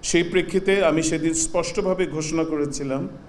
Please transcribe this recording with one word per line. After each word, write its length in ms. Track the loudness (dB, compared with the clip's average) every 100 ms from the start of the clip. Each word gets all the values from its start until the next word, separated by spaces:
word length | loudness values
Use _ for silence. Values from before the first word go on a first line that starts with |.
সেই 200 | 2 2
প্রেক্ষিতে 600 | 2 0 0 0 2 4 4
আমি 180 | 4
সেদিন 300 | 2 0 0
স্পষ্টভাবে 720 | 0 0 -2 -2 -2 0 0 0
ঘোষণা 380 | -2 -2 -2
করেছিলাম 640 | 0 0 -2 -4 -4 -4 -4 -10